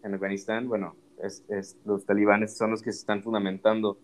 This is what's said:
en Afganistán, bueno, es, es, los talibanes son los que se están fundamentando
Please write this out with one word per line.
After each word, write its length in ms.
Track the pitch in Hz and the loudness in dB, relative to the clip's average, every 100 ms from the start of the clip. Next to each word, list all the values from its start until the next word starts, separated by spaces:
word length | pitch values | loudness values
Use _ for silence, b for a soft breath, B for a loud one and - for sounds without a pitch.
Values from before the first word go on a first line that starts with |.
en 100 | 104 | -6
Afganistán, 540 | 98 98 98 104 110 127 | -4 -2 -4 -2 -2 0
bueno, 280 | 110 90 - _ - | -2 -4 -8 _ -10
es, 200 | 98 98 - | -10 -8 -6
es, 300 | 101 98 - 104 | -6 -6 -12 -2
los 200 | 101 - | -2 2
talibanes 500 | 104 104 104 107 - | 4 6 4 2 -2
son 160 | 110 | -2
los 100 | 110 | 0
que 100 | 117 | -4
se 80 | 101 | -8
están 240 | - 101 | -2 -4
fundamentando 760 | 113 110 98 95 110 110 107 98 | 0 -2 -2 2 2 2 0 -2